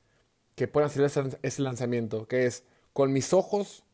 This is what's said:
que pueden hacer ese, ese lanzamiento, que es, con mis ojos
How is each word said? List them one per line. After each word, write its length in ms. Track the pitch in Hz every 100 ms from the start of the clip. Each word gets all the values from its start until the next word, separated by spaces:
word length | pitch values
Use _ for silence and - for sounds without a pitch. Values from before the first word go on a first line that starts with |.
| _ _ _ _ _
que 140 | - 123
pueden 180 | 147 147
hacer 180 | 143
ese, 340 | 143 143 135 -
ese 200 | 135 -
lanzamiento, 640 | 135 120 120 120 110 110 110
que 180 | 127 123
es, 180 | - _ _ _
con 180 | - 135
mis 220 | 135 -
ojos 500 | 185 190 202 196 - _